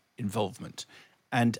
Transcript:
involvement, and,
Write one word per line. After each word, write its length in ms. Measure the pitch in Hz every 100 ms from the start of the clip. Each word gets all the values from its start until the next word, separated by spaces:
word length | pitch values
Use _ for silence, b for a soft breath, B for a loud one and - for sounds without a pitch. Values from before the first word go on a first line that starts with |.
| _ -
involvement, 720 | 101 107 95 - - - - b b b -
and, 280 | 123 117 107